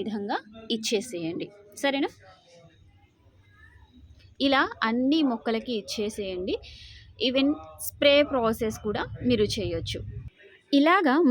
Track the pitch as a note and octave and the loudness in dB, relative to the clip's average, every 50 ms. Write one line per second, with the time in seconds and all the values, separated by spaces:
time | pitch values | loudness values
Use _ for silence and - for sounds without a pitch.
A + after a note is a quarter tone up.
0 | F#3+ A3 G3+ G#3+ G3+ G#3 C#4 - - - - - - - - A3 A3 - A#3+ G3 | -2 -4 -4 -4 -4 -4 -4 -4 -6 -10 -18 -14 -8 -6 -4 -4 -2 0 -2 -2
1 | G3 - - E3+ E3+ D#3+ F3 - - - - - - - - - - C#4 C4+ C4+ | -2 -4 -6 -6 -6 -6 -6 -6 -8 -10 -12 -16 -20 -20 -8 -4 -2 0 0 0
2 | D4+ A4+ - - - - - - _ _ - - - - _ _ _ _ _ _ | -2 -2 -4 -8 -20 -20 -20 -20 _ _ -20 -20 -20 -20 _ _ _ _ _ _
3 | _ _ _ _ _ _ _ _ _ _ - - - - - - - - - - | _ _ _ _ _ _ _ _ _ _ -20 -20 -20 -20 -20 -20 -20 -20 -20 -20
4 | - - - - - - - - B3 C#4 C4+ C4 D#4 G4+ A#4 - - A3+ A3+ A#3+ | -20 -20 -20 -20 -20 -18 -6 -2 0 2 2 2 2 0 -2 -4 -2 -2 0 0
5 | B3+ C4+ D4 E4 D4+ C4+ A#3 A3 - A#3+ A3 A3+ A3 A#3+ A#3+ G#3+ F3+ F3+ - - | 2 2 4 4 2 2 0 -2 -2 -2 -2 -2 -2 -4 -6 -6 -6 -6 -6 -6
6 | G#3 G#3 - - G3+ F#3+ F#3 F3+ F#3 G#3+ F4+ - - - - - - - - - | -6 -6 -6 -6 -8 -6 -6 -6 -4 -4 -4 -6 -6 -12 -20 -20 -20 -20 -20 -20
7 | - - - - G#3+ B3+ B3 C4+ C4+ C#4+ D4+ D#4 - - - - - - - - | -20 -20 -6 -2 -2 0 2 2 2 2 0 -2 -6 -14 -16 -12 -12 -12 -4 2
8 | D4 C#4+ C#4+ D4 D4 C#4+ C#4+ B3+ A3+ A3 A3+ - A#3 A3 G#3+ - - G#3+ G3+ B3 | 4 6 6 6 4 2 0 0 0 0 0 0 -2 -4 -4 -4 -4 -4 -4 -4
9 | F4 B4+ - - - B3 B3 G#3 G#3+ G3+ - A3+ F#3+ F3 E3+ E3 D#3+ - - - | -4 -6 -8 -4 -2 0 2 2 2 0 0 -2 -4 -4 -4 -6 -6 -6 -8 -8
10 | - - - G#2+ - - - - - - - - _ _ - C#4 C#4+ D#4+ F4+ G4+ | -10 -12 -12 -14 -14 -16 -18 -20 -20 -20 -20 -20 _ _ 4 6 6 6 6 6
11 | F#4 C4+ B3 D#4 F4 C4 | 4 4 4 6 6 6